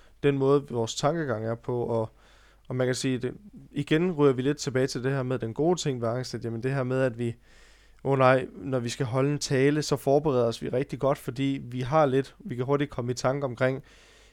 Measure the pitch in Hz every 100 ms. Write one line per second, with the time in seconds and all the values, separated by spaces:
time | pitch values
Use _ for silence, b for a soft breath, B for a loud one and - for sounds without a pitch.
0 | b - 143 139 135 143 139 120 113 -
1 | 147 165 147 110 110 117 - 123 - 117
2 | 110 b b b b b - 127 127 127
3 | 135 127 123 - - - - 147 143 156
4 | 180 156 143 127 131 147 - 127 135 135
5 | 123 139 127 127 113 113 160 175 156 127
6 | 117 123 123 120 117 113 127 139 127 131
7 | 131 113 120 113 b b b b b b
8 | 131 135 127 131 - - - 127 120 -
9 | 127 131 139 147 - 135 139 151 143 139
10 | - 143 151 127 117 113 127 123 147 135
11 | 135 143 - 123 139 139 123 123 123 160
12 | 147 131 131 - 208 120 127 143 143 -
13 | 123 123 135 143 139 117 131 135 b b
14 | b b b